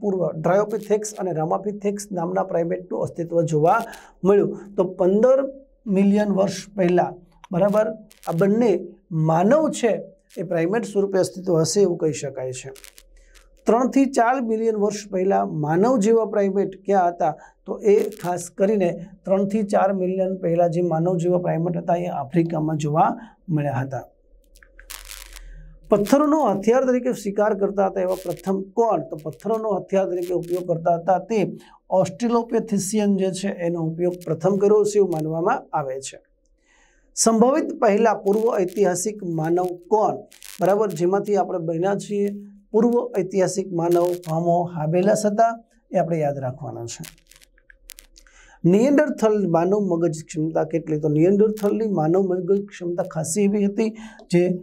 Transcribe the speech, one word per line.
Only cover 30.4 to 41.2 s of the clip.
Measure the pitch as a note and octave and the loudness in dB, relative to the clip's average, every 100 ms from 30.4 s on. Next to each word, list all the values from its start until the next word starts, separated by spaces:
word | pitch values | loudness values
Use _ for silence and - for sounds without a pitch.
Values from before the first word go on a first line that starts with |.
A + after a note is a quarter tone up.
| E3 F3+ F3+ | -4 -4 -4
કરતા | E3 E3 E3+ | -2 0 0
હતા | E3+ F#3 | 0 -2
તે | F#3 A3+ E3+ - - _ - | 0 -2 -2 -4 -16 _ -2
ઓસ્ટ્રેલોપેથિસિયન | F#3 F#3 - A#3+ A#3 A#3 A3+ A3 G3 - G#3+ G3+ F#3+ | 0 0 -2 -2 0 0 -2 -2 -2 -2 0 2 2
જે | F#3+ | 0
છે | F3 G3 | -2 -6
એનો | F3+ E3+ E3+ | -4 -2 -2
ઉપયોગ | D#3+ E3 F3 F3+ - | -2 -2 -2 -2 -4
પ્રથમ | D#3 F#3 G3 | -2 0 2
કર્યો | G3+ G#3+ | 4 4
છે | G#3 G#3 | 4 2
એવું | G3 | 2
માનવામાં | D#3+ D#3 D#3+ F#3 C4 - | 0 -2 -2 0 -2 -4
આવે | D#3+ C3+ C3+ | -6 -4 -6
છે. | - - _ _ _ _ _ _ _ _ _ - | -10 -16 _ _ _ _ _ _ _ _ _ -2
સંભવિત | A3+ A3+ B3 D4+ - - | 2 4 4 4 0 0
પહેલા | A3+ G#3 A#3 | 2 4 4
પૂર્વ | G3 G3 G#3 A3+ A3+ | 2 0 2 2 0
ઐતિહાસિક | F3+ A3 F#3 F3 A3 G#3 | -2 0 0 0 -4 -6
માનવ | F3 D#3+ D#3+ F3 F3+ F3 - | -6 -4 0 0 -2 -6 0
કોણ? | G#3+ F#3 C3+ - - - - | 2 2 -2 -10 -20 -18 -2
બરાબર, | F3+ G#3 G#3+ | 2 2 0
જેમાંથી | D#3+ F3 G3 | 0 0 0